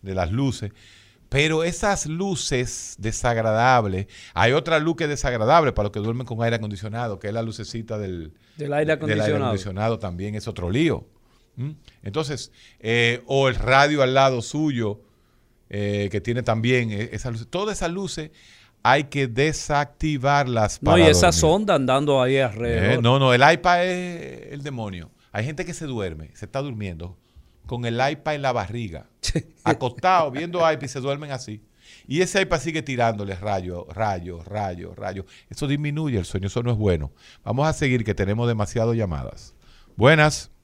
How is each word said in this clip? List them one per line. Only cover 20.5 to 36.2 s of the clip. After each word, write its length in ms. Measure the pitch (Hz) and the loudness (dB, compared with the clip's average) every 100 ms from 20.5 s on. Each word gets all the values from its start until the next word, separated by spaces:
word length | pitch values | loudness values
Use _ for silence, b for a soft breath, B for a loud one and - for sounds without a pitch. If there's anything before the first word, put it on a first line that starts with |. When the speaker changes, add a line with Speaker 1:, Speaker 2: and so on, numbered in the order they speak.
| 117 107 - | 2 0 0
Speaker 2:
No, 80 | - | 4
Speaker 1:
para 140 | 170 | 8
Speaker 2:
y 20 | 165 | 8
esas 340 | 151 175 165 | 8 6 6
Speaker 1:
dormir. 140 | 160 180 | 4 4
Speaker 2:
ondas 200 | 214 165 | 4 2
andando 440 | 131 131 147 135 | 4 2 4 4
ahí 180 | 127 135 | 4 4
alrededor. 600 | 131 104 120 117 104 123 | 2 0 -2 2 2 4
Speaker 1:
Eh, 40 | |
no, 180 | 117 135 | 4 4
no, 120 | 131 | 6
el 100 | 123 143 | 6 6
iPad 360 | 170 175 175 180 | 6 4 2 2
es 680 | 180 180 170 - 123 - | -2 -6 -8 -12 -14 -14
el 120 | 143 | -12
demonio. 480 | 143 131 107 92 82 _ _ | -10 -8 -8 -8 -14 _ _
Hay 140 | 101 | -6
gente 200 | 120 151 | -6 -6
que 100 | 185 | -8
se 120 | 131 156 | -8 -6
duerme, 460 | 120 95 78 78 | -4 -4 -6 -14
se 120 | - - | -16 -10
está 140 | 139 | -6
durmiendo 560 | 139 113 101 82 87 92 _ - - _ - | -6 -6 -8 -8 -12 -16 _ -20 -20 _ -12
con 180 | 120 | -6
el 160 | 120 117 | -4 0
iPad 340 | 135 151 156 | 0 0 -4
en 80 | 151 | -2
la 80 | 139 | -2
barriga, 560 | 120 92 117 110 80 - _ | -2 -4 -6 -8 -12 -18 _
Speaker 2:
<laughs> 400 | - 165 - _ | -4 -4 -6 _
Speaker 1:
acostado, 720 | - - 127 - 185 185 156 | -2 0 -2 -2 2 4 2
viendo 260 | 131 170 175 | -2 -6 0
iPad 240 | 160 156 | 0 0
y 60 | 139 | -6
se 100 | 139 | -8
duermen 320 | 131 143 147 | -6 -6 -8
así. 320 | 131 117 107 _ b b b b | -12 -10 -16 _ b b b b
Y 120 | 139 | 0
ese 200 | 180 202 | 2 2
iPad 160 | 190 170 | 2 0
sigue 240 | 143 156 | -2 -6
tirándole 540 | 139 127 117 107 101 92 | -4 0 0 0 -6 -6
rayo, 500 | 104 98 90 87 80 | -4 -4 -4 -10 -12
rayo, 480 | - 110 95 87 85 | -4 -2 -2 -8 -14
rayo, 500 | 85 104 101 90 85 87 | -10 -6 -6 -8 -12 -10
rayo. 280 | 101 95 92 b b | -10 -8 -12 b b
Eso 200 | - 143 | -6 -2
disminuye 500 | 143 147 147 156 | -2 -2 -4 -2
el 60 | 113 | -2